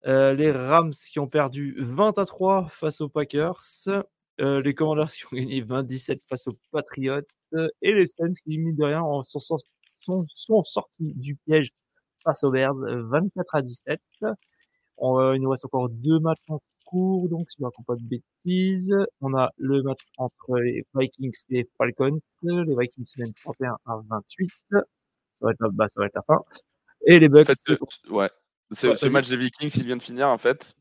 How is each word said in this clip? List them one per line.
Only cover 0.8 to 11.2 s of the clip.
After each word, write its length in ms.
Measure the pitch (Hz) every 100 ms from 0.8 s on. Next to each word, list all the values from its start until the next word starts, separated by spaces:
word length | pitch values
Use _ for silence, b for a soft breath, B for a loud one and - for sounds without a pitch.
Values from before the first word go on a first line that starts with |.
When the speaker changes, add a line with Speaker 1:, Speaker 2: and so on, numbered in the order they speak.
| 165
Speaker 1:
qui 260 | 139 - 156
ont 80 | 139
perdu 480 | 151 139 135 143 -
vingt 360 | 123 131 214 202
à 60 |
trois 440 | 190 - 185 196 165
face 320 | - 156 -
aux 80 | 151
Packers. 500 | 151 143 143 156 180 - - 196
Euh, 720 | 196 - _ _ - 139 139
les 120 | 139
Commanders 360 | 139 156 151 151
qui 160 | - -
ont 40 |
gagné 280 | 127 131 135
vingt 220 | 110 127
dix-sept 380 | 127 131 - 135 _
face 180 | 127 -
aux 100 | 113 _
Patriots. 560 | 151 143 - 131 139 143 _ _ 160 160 -
Et 120 | 160
les 140 | 208 175
Saints 240 | - 170 180
qui, 140 | - 156
mine 180 | 165 151
de 80 |
rien, 180 | 147 156
en 220 | 165 143
sont, 160 | 127 143
sont, 180 | - 160 - _ _ _ - 185 165
sont 300 | - - 220
sortis 520 | - 208 - _ 156
du 180 | 135